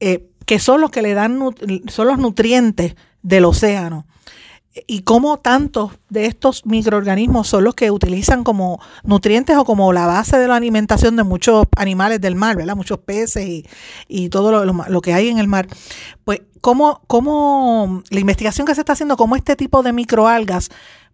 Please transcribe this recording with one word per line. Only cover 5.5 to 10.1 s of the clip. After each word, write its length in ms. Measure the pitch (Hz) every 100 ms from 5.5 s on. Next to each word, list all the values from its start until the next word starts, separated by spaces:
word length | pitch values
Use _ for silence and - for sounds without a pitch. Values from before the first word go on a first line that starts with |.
| 262 285 240 208 - -
de 180 | 214 220
estos 380 | 226 262 254
microorganismos 840 | 220 220 220 208 202 190 240 247 208
son 160 | 202
los 100 | 214
que 160 | - 220
utilizan 540 | 202 180 185 202 247
como 360 | 233 202 185 175 - -
nutrientes 540 | - 202 208 220 277 294
o 80 |
como 280 | 247 208 190
la 140 | 180
base 320 | 175